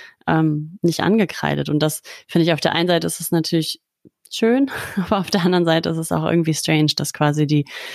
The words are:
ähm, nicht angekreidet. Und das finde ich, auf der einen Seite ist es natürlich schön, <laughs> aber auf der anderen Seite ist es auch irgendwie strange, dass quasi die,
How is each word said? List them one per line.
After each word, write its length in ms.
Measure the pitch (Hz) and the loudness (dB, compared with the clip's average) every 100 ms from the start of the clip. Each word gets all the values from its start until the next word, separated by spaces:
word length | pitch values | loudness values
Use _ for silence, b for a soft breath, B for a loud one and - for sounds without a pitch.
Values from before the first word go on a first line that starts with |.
| B B - | B B -2
ähm, 520 | 160 160 151 156 180 | 2 2 0 -6 -2
nicht 200 | 170 156 | -2 0
angekreidet. 680 | - 220 180 - 147 143 143 | 2 2 0 -2 -2 -2 -2
Und 120 | 147 | 0
das 200 | 151 - B B - | 0 -2 B B -4
finde 200 | 175 165 | 0 2
ich, 80 | |
auf 60 | 151 | 2
der 140 | - | 0
einen 140 | 165 175 | 0 2
Seite 180 | 170 165 | 2 0
ist 140 | - | -4
es 120 | 165 | -2
natürlich 500 | 170 156 165 156 - _ _ - _ _ | 0 0 0 -2 -6 _ _ -20 _ _
schön, 400 | - 226 247 277 | -2 2 2 0
<laughs> 260 | - - - | -2 -8 -6
aber 220 | 175 202 | -2 -2
auf 100 | 185 | 0
der 120 | 202 | 0
anderen 220 | 175 180 170 | 2 2 4
Seite 240 | 160 165 | 2 0
ist 80 | 160 | -4
es 120 | 165 | -2
auch 140 | 170 | -2
irgendwie 300 | 160 170 165 | 0 2 0
strange, 380 | 151 - 156 151 - | -2 0 2 2 2
dass 160 | 143 | -2
quasi 340 | - 147 151 147 | 0 0 2 2
die, 200 | 147 143 B B | 2 0 B B